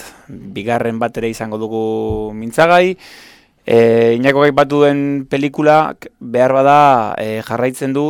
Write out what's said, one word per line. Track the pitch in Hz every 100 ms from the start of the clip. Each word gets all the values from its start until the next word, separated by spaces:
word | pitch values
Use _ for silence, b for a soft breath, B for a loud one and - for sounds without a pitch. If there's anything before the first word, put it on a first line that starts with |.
| - B -
bigarren | - 98 101 107 120 117 113
bat | 117 117
ere | 113
izango | 113 113 107
dugu | 110 113 110 110 110 107 107
mintzagai. | 107 113 135 165 175 180 180 B B B B B _ -
E, | 117 117 117 117 117
Iñakok | 135 139 147
aipatu | 139 143 147
duen | 143 143 143 139 135
pelikulak | 139 139 135 151 151 151 135 - -
behar | 123 120 127 135
bada, | 139 147 143 123 107 -
e, | 110 110 -
jarraitzen | 117 127 127 135
du | 135 151